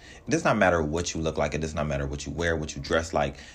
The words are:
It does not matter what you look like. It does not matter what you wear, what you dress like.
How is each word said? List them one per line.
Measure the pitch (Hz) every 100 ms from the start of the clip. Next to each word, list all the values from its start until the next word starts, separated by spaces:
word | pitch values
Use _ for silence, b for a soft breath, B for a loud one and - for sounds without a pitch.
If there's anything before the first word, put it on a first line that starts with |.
| B B -
It |
does | 160
not | 160 113
matter | 92 85
what | 76 82 82
you | 85
look | 78 78
like. | 76
It | 76
does | 78
not | 78 73
matter | 71 69
what | 71 71
you |
wear, | 73 85
what | 80 76 71
you |
dress | 71 82 82
like. | 78 71 - B